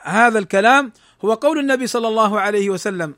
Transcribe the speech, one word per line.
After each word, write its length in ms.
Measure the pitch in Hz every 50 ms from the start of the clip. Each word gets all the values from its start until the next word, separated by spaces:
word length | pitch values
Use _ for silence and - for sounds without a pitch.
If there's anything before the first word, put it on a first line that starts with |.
| -
هذا 360 | 147 175 214 233 240 220 214
الكلام 540 | 202 - - 196 196 226 262 277 285 240 - _ _ _ _ _ -
هو 100 | 202 226
قول 240 | 220 - 294 320 302
النبي 280 | 285 269 269 254 262
صلى 220 | 220 - 247 226 226
الله 320 | 220 226 220 202 208 208
عليه 300 | 190 208 208 208 196 202
وسلم، 440 | 190 175 - 214 196 180 170 151 143